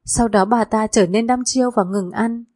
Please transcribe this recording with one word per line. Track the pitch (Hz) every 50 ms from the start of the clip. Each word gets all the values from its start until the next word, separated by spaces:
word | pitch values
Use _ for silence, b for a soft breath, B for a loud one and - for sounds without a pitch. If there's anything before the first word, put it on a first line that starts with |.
| -
Sau | - - - 233 226
đó | 208 202 190
bà | 208 240 233 214
ta | - - 220 220
trở | 214 - 233 190
nên | 170 185 220 233
đăm | 233 254 247 247
chiêu | - - 262 247 247
và | 247 233 190
ngừng | 180 196 202 185 180
ăn. | - - 220 233 233 233 233 _ _